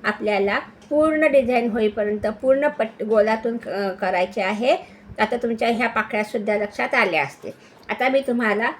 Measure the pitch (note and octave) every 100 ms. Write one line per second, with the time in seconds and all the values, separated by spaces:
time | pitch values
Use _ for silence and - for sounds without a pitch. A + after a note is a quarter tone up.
0 | G3+ G#3+ G#3+ G3+ G3 A#3 - - - D4
1 | D#4 D#4 D#4 C4+ A#3+ B3 A#3 A3 G#3+ G#3+
2 | G#3 G#3 G#3 G#3+ C4 C4+ D4 D4 A3+ -
3 | G#3+ A3 G#3+ A3 A#3 A#3 - F#3+ G3 F#3
4 | F#3+ F3+ F#3 G#3 F#3+ G#3 B3 F4 - -
5 | - - G#3+ A#3+ A#3 A3+ A#3 A3+ A#3+ A3+
6 | G#3+ G#3+ G#3+ A#3 G#3 G#3 G#3 - B3 B3+
7 | G3+ D#3 C#3 - - - - - - G#3
8 | B3+ C4+ C4+ A#3+ A3+ G#3 A#3+